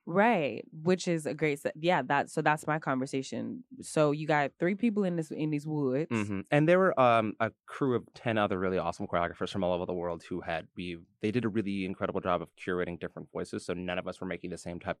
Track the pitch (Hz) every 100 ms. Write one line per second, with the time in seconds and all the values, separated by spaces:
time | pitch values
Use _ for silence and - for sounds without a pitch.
0 | - 170 220 208 139 113 - 160 156 185
1 | - 165 147 147 156 143 - 156 165 175
2 | 127 143 - - 156 151 - 156 151 131
3 | 135 139 131 117 113 - - - - -
4 | 151 151 156 151 139 - 170 196 240 208
5 | 185 170 156 - 151 147 147 151 135 131
6 | 160 113 104 98 - 147 156 180 190 -
7 | 123 113 110 - 110 - - - 139 120
8 | - - 123 110 101 95 92 92 85 -
9 | 101 85 85 82 92 101 90 87 90 90
10 | 87 85 - 90 90 82 - - 90 85
11 | 87 - 107 123 113 104 98 98 92 95
12 | 95 92 92 87 80 - - 90 85 82
13 | 85 - 80 - 87 107 - 87 90 90
14 | 90 92 92 87 90 85 85 87 95 85